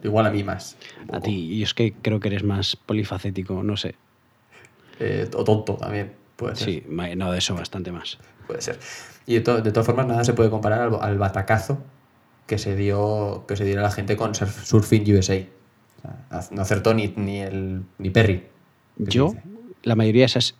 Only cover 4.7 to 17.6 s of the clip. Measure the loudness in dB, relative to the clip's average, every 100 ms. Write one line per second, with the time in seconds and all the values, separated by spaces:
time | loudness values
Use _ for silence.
4.7 | _ _ -6 -4 -2 -2 -2 2 2 2
5.7 | -4 -4 -6 -6 -12 _ -10 -8 -4 -4
6.7 | -4 -6 -8 -6 -4 -2 -2 -2 -4 -6
7.7 | -8 -8 -10 -12 -16 -20 -20 -12 -10 -8
8.7 | -10 -12 -16 -18 -14 0 0 2 2 2
9.7 | 2 2 2 2 2 2 4 4 2 0
10.7 | 0 0 0 0 0 0 -2 0 0 0
11.7 | -4 -6 _ _ _ _ _ -6 -4 -2
12.7 | 0 2 2 2 0 -2 -6 -6 -2 0
13.7 | 0 0 0 -2 0 0 -2 -4 -4 4
14.7 | 4 6 4 6 4 4 0 -2 -16 _
15.7 | _ _ _ -18 -18 -12 -10 -8 -4 0
16.7 | 2 4 4 2 -2 -4 -4 -6 -4